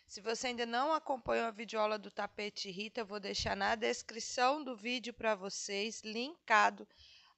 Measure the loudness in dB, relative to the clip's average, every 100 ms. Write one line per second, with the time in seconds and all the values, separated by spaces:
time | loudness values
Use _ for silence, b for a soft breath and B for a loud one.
0 | -18 -8 -4 -2 -2 -2 0 2 2 2
1 | 2 -2 0 2 0 -2 -4 0 2 0
2 | -4 -6 -6 -4 -6 -6 -8 -6 -6 -6
3 | -6 -6 -4 -2 0 2 2 2 2 0
4 | -4 -10 -6 2 4 4 -2 -6 -4 -4
5 | -4 -2 0 0 -2 -6 -4 -2 -2 -4
6 | -6 -4 -6 -8 4 6 8 4 -8 B
7 | B B B